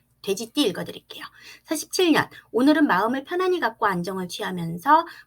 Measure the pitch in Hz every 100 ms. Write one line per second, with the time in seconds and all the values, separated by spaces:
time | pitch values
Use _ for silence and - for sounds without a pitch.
0 | _ _ - 190 233 294 240 175 170 -
1 | - - - - - - - 311 - -
2 | 359 233 - - - 220 269 311 285 180
3 | 220 262 277 359 370 359 240 220 214 175
4 | 175 190 180 - 190 180 165 170 269 311
5 | 330 -